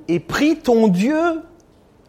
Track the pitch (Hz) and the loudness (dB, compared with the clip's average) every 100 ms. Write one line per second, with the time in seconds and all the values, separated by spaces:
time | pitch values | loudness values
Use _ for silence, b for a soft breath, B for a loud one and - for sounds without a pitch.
0 | - 170 - - 294 311 - 226 220 180 | -4 -4 -4 -2 -2 0 0 2 2 2
1 | 233 311 339 320 - - _ _ _ _ | 0 0 -2 -4 -10 -20 _ _ _ _